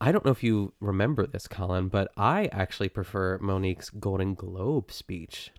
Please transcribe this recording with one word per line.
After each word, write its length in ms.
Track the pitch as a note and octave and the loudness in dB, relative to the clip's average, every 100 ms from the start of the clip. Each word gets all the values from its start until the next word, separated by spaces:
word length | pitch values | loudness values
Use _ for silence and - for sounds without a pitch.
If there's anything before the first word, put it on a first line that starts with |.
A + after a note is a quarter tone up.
I 120 | A#2 | 2
don't 120 | F#3 | 4
know 60 | - | 4
if 140 | B2+ | 4
you 300 | A#2 G#2+ G2+ - | 4 2 0 -4
remember 480 | G2+ F#2+ G#2+ C#3 F#2+ | -2 2 2 2 0
this, 220 | - - | -4 -10
Colin, 400 | - F#2 F#2 F#2 | -6 -2 0 0
but 240 | G2+ G2 - | 0 0 0
I 320 | G#2 F3 G#3+ | 2 2 0
actually 360 | - F#2+ - G2 | 0 -2 -2 -4
prefer 480 | - F#2 G2+ F#2 F#2+ | -4 -4 0 0 0
Monique's 520 | G2+ F#2+ F#2+ F2+ - | 0 0 0 -2 -6
Golden 440 | G#2+ G2+ F#2+ F#2+ | -6 -2 0 0
Globe 580 | F#2 F#2+ F#2 G2+ D3+ G#2 | -2 -6 -4 -2 0 -2
speech 580 | - - F2+ E2 - - | -8 -10 -10 -10 -14 -16